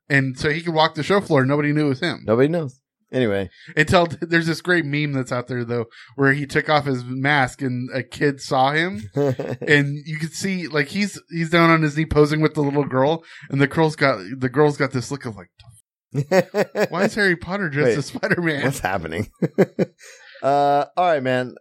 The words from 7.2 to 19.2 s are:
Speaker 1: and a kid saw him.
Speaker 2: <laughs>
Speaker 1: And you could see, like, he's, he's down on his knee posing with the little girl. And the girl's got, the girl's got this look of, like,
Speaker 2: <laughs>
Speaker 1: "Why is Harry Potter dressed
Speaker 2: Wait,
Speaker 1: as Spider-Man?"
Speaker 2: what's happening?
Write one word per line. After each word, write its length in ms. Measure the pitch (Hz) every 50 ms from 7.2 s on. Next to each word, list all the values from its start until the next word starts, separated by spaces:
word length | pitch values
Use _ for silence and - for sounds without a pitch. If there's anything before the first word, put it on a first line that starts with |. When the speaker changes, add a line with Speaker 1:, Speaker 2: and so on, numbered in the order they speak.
| 131 143 151 143 131 123 - -
Speaker 1:
and 260 | 139 127 127 123 127 127 -
a 80 | 131
kid 400 | 123 - - - 156 143 135 131
saw 300 | - - 147 131 131 139
him. 320 | 147 160 170 185 202 214 214 -
Speaker 2:
<laughs> 60 | - 143 143 139 127 - 139 - 131 -
Speaker 1:
And 380 | - - 147 143 143 139 143 147 143
you 100 | 156 156
could 160 | 151 160 156 -
see, 340 | - - 196 185 180 165
like, 200 | 123 151 147 143
he's, 340 | 143 - 196 208 190 - - - _
he's 220 | 170 165 165 160
down 180 | 175 170 170 165
on 140 | 165 160 156
his 120 | 151 143
knee 120 | 156 160
posing 340 | 151 - 151 151 147 151 156
with 140 | 156 151 151
the 60 | 156 143
little 220 | 139 139 147 139
girl. 380 | - 123 131 135 147 165 160 - - - - - -
And 100 | 139 139
the 60 | 143
girl's 280 | 139 - 165 160 156 151
got, 220 | - 147 139 123 98 90 98 131 131
the 100 | 127 127
girl's 280 | 120 147 151 147 143
got 160 | 147 139 131 -
this 180 | 127 120 -
look 140 | 143 131 -
of, 100 | 120 101
like, 140 | 90 87 - _ _ _ - - _ _ _ _ _ _ _
Speaker 2:
<laughs> 760 | - 143 139 - 185 185 175 - - 208 185 - - 202 208 -
Speaker 1:
"Why 140 | - 175 240
is 100 | 233 -
Harry 220 | 220 202 185 170
Potter 340 | 165 - 170 185 202 190 156
dressed 200 | 139 - - 240
Speaker 2:
Wait, 80 | 214 151
Speaker 1:
as 60 | 135
Spider-Man?" 560 | - - 262 - 202 180 180 175 160 151 139 123
Speaker 2:
what's 160 | 131 139 -
happening? 500 | - 92 98 98 82 78 80 92